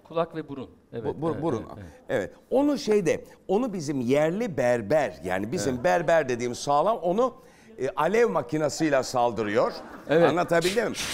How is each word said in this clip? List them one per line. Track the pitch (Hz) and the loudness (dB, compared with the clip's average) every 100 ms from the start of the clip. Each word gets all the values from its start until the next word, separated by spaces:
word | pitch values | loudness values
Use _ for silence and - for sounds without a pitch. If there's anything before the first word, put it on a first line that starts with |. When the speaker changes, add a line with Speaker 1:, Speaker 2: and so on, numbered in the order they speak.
| - | -8
Speaker 1:
kulak | 165 165 160 | -4 -4 -6
ve | 147 | -10
burun. | 139 107 - _ | -12 -14 -18 _
Evet, | 117 135 | -8 -6
Speaker 2:
Bu-, | 165 | -4
bu-, | 160 | -4
Speaker 1:
evet, | 143 | -2
Speaker 2:
burun. | 160 117 - | -2 -4 -6
Speaker 1:
evet, | - | -14
evet. | 87 - - | -16 -20 -4
Speaker 2:
Evet. | 120 90 - _ | -4 -4 -10 _
Onu | 247 294 277 | 2 2 0
şeyde, | - 208 156 101 - - - | 0 2 2 -2 -4 -18 -2
onu | 196 254 | 0 0
bizim | 190 143 143 | -4 -4 -2
yerli | 120 143 156 190 240 143 | 2 2 2 0 -4 0
berber, | 123 123 101 151 123 87 | 2 2 2 2 2 -4
yani | 87 92 107 | -4 -4 -2
bizim | 175 170 123 | -2 -2 0
Speaker 1:
Evet. | |
Speaker 2:
berber | 175 180 160 165 135 | 2 2 4 2 2
dediğim | 120 120 117 | -2 -4 -4
sağlam, | - 143 180 220 | 0 2 2 0
onu, | 180 196 254 - - - - - | 0 2 0 -2 -20 -20 -20 -6
e, | 131 | -4
alev | - 160 220 226 | 0 2 4 2
makinasıyla | 170 - 156 151 - 160 135 | 2 -2 -2 -2 0 2 2
saldırıyor. | 120 127 120 107 104 107 208 - - - - | 2 0 0 0 0 2 2 -2 -14 -16 0
Speaker 1:
Evet. | 156 165 | 4 4
Speaker 2:
Anlatabildim | 165 170 170 170 214 196 | 4 2 2 2 0 -2
mi? | 104 - | -4 -6